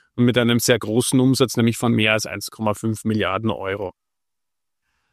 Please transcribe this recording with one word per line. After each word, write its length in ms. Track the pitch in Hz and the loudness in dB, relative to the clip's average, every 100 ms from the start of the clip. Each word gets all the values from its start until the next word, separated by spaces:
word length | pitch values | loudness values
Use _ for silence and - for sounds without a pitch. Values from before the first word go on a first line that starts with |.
| _ | _
und 120 | - 123 | 0 2
mit 100 | 120 | 4
einem 220 | 117 120 | 2 2
sehr 200 | - 120 | 2 0
großen 400 | 104 113 - 131 | 2 0 2 2
Umsatz, 360 | 127 127 123 - | 2 4 2 2
nämlich 220 | 117 110 | 0 0
von 160 | 117 | 0
mehr 180 | 117 107 | 2 2
als 140 | 110 67 | 0 -2
eins 240 | 98 - | -10 -12
Komma 240 | - 110 | -4 -4
fünf 300 | 104 113 107 | -2 -6 -4
Milliarden 440 | 110 107 90 95 110 | -4 -2 -2 -2 -4
Euro. 460 | 98 95 101 92 - _ _ _ _ _ _ _ _ _ _ _ | -4 -6 -6 -8 -12 _ _ _ _ _ _ _ _ _ _ _